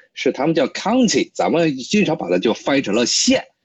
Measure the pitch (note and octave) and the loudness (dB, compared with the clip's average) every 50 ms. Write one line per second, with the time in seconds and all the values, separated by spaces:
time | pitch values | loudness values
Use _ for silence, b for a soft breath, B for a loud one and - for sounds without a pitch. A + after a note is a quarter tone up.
0 | b b b - - C3+ - - C3+ D#3+ D#3+ E3 C3+ A2+ - - - F#3 A#3 C4 | b b b -4 -2 -2 0 0 0 0 0 0 0 -2 -2 -4 -2 0 2 2
1 | B3 F#3+ - - - - _ - F2 F#2 B2 E3 E3+ D#3+ C#3 - - - - G#3 | 2 2 2 0 -2 -2 _ -4 -2 0 2 2 2 0 -2 -4 -4 -2 0 2
2 | F#3 D#3+ C#3 - F2+ F2 F2 F#2 G2 A2+ G#2+ - - - C#3 C#3 - G#2 G2 A#2 | 2 2 0 -2 -2 -2 0 0 2 0 -2 -2 -2 -2 0 0 0 0 0 0
3 | A#2+ A2+ - - - B3 C4+ - - - _ _ | 0 0 0 0 2 2 0 0 -2 -6 _ _